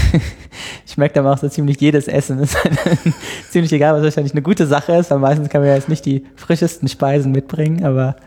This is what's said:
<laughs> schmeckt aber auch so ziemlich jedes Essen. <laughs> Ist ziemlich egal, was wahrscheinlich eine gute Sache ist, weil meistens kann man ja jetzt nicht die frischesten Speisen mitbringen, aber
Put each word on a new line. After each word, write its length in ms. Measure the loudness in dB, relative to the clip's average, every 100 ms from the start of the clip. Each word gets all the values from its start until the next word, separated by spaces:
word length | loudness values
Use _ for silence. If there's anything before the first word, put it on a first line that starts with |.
| 4 2 -2 -10
<laughs> 460 | -20 -18 -16 -18
schmeckt 320 | -10 -2 0 2
aber 140 | 2
auch 60 | 0
so 100 | -2
ziemlich 320 | -2 -2 2
jedes 280 | 2 2 0
Essen. 320 | -4 -2 -2
<laughs> 0 |
Ist 160 | -2 0 0 0 0 0 0 -4 -8 -14 -4
ziemlich 220 | -2 0
egal, 220 | 2 2
was 80 | 4
wahrscheinlich 300 | 0 0 -2
eine 100 | -2
gute 240 | -2 0 2
Sache 280 | 0 2 0
ist, 160 | 2
weil 80 | 2
meistens 280 | 2 0 0
kann 120 | 0
man 80 | 2
ja 80 | 2
jetzt 120 | 0
nicht 160 | -4 -2
die 200 | -4 -6
frischesten 540 | -14 -4 0 0 -2 -6
Speisen 420 | -2 0 0 0
mitbringen, 540 | -2 -4 -4 -2 0
aber 320 | 0 0 -2 -4